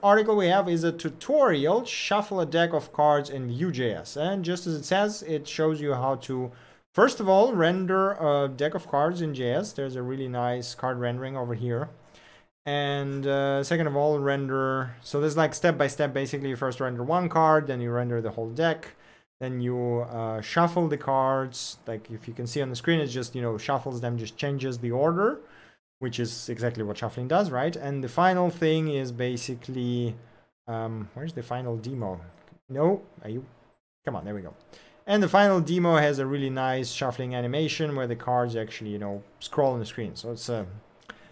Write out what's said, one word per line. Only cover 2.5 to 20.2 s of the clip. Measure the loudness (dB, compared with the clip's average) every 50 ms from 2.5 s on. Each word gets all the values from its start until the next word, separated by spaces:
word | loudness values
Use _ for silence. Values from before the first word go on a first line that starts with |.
| 2 2 2 2 2
of | -2 -4 -4 0
cards | 4 6 6 6 4 2 -2
in | -6 -6 -6 -4
Vue.js." | -2 -2 -2 -2 0 0 0 0 -2 -2 -6 -8 -6
And | -2 -2 -2 -2 -2 -2
just | -2 -4 -2 -2 -4
as | -4
it | -4 -2
says, | 0 2 2 2 0 -2 -6 -6
it | -4 -4 -4 -4 -6
shows | -2 0 2 2 2 0
you | -2 -2 0
how | 0 0 0 0 -2 -4 -6
to, | -4 -4 -4 -6 -8 -14 -20 -20 -20 _ _ _ _
first | 4 4 4 4 2
of | 4 6
all, | 8 8 8 6 6
render | 4 4 4 4 2 0 2 2 2 2 2
a | 0 2 2 2 4 4 2 0
deck | 0 0 -2 0 0
of | -4 -6 0
cards | 2 2 2 2 2 0
in | -2 -2 -2
J | -2 0 0
S. | 0 0 -2 -2 -6
There's | -6 -6 -4 -4
a | -6 -6
really | -4 -4 -4 -6 -4
nice | -2 -2 0 0 -2 -2 -4 -8 -8
card | -4 -2 -2 -2 0
rendering | -2 -2 -2 -4 -6 -6 -6
over | -6 -4 -4 -4
here. | -4 -2 -2 -2 -2 -4 -6 -10 -16 -20 -20 -20 -20 -20 -20 -20 -20 _ _ _ _ _ -4
And, | -2 0 0 0 -2 -2 -2 -4 -4 -2 0
uh, | 0 0 2 2 2 2 0 2
second | 2 2 2 2 2
of | 2
all, | 2 2 4 2 2
render, | 2 0 0 0 0 -2 0 0 0 0 0 -2 -4 -6 -8 -14
so | -12 -4 -2 0
there's, | 0 2 2 2
like, | 2 2 0
step | 2 2 2 4 4
by | 2 0
step, | 2 0 -2 0 0
basically, | -2 -2 -2 -4 -4 -4 -4
you | -4 -2
first | -2 -4 -2 -2
render | -2 -4 -2 -4
one | -2 0 0 0 0 2
card, | 4 6 6 8 6 6 4
then | 2 -2 -2
you | -2 -2
render | 0 0 0 0 -2 -2
the | -2 -2
whole | -4 -4 -6 -6
deck, | -2 0 0 0 0 -2 -6 -14 -20 _ -20 -20 -20 _ _ _ _ _
then | -8 -6 -4 -4
you, | -2 -2 -2 -2 0 0 0 0 -2 -4
uh, | -6 -6